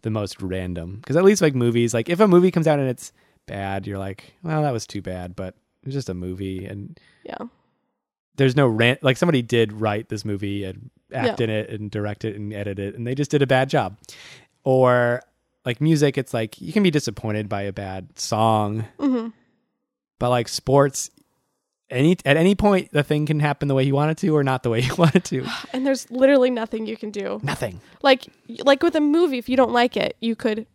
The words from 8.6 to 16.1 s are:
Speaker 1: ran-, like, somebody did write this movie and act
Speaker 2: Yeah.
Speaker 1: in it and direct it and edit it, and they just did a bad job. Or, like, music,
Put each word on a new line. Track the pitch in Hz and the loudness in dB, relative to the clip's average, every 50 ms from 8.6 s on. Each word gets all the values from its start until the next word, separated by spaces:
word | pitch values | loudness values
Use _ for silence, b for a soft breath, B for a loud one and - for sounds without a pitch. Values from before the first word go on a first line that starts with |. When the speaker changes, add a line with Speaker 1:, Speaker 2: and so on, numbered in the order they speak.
| 139 123 | 2 2
Speaker 1:
ran-, | 113 107 117 120 131 - | 4 4 4 2 2 2
like, | - 131 127 | 0 0 0
somebody | - - 175 160 127 | 2 0 2 2 0
did | 120 110 120 117 113 107 | 0 0 2 2 2 2
write | 107 107 110 107 104 107 117 _ | 0 -4 -2 -2 -2 -4 -6 _
this | 110 104 101 | -10 -8 -6
movie | 110 101 98 104 101 101 101 98 | -6 -6 -6 -6 -6 -6 -6 -8
and | 95 95 101 107 - _ _ _ _ | -8 -10 -12 -16 -20 _ _ _ _
act | - 127 117 - 117 117 | -8 -4 -4 -4 -2 -2
Speaker 2:
Yeah. | 120 | -2
Speaker 1:
in | 110 | -2
it | 110 107 107 - | -2 -4 -4 -6
and | 113 104 107 104 | -10 -10 -10 -8
direct | - 107 104 104 104 _ - | -6 -6 -6 -6 -8 _ -8
it | 110 101 | -8 -8
and | 107 104 104 107 | -8 -10 -10 -8
edit | 101 101 104 98 98 | -8 -8 -8 -6 -6
it, | 98 101 104 | -8 -8 -8
and | - 117 | -8 -8
they | 120 131 | -6 -4
just | 135 147 - | -4 -2 0
did | - 143 | 2 2
a | 139 | 2
bad | 127 135 127 135 135 | 4 2 2 2 2
job. | - 147 110 92 101 _ B B B B B B B B B B _ _ _ | 0 -2 -2 -2 -8 _ B B B B B B B B B B _ _ _
Or, | 135 131 131 127 127 123 123 120 120 120 127 - _ _ _ _ _ _ _ _ | 2 4 4 6 6 4 4 2 2 0 -2 -6 _ _ _ _ _ _ _ _
like, | 127 120 - | -6 -4 0
music, | 147 156 165 147 147 143 | 2 2 4 4 4 2